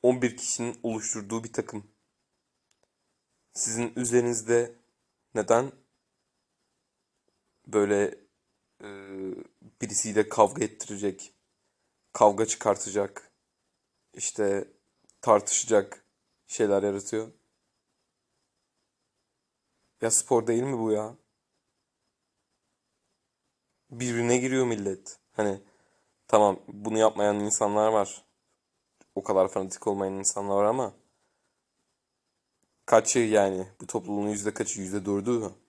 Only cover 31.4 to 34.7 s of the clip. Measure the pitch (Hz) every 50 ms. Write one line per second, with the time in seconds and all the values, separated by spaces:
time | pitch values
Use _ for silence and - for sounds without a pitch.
31.4 | _ _ _ _ _ _ _ _ _ _ _ _ _ _ _ _ _ _ _ _
32.4 | _ _ _ _ _ _ _ _ _ - 117 113 110 - - 127 117 107 107 104
33.4 | 101 98 95 92 95 98 - _ 92 - - 113 90 104 104 101 101 104 107 104
34.4 | 101 104 104 - 113 -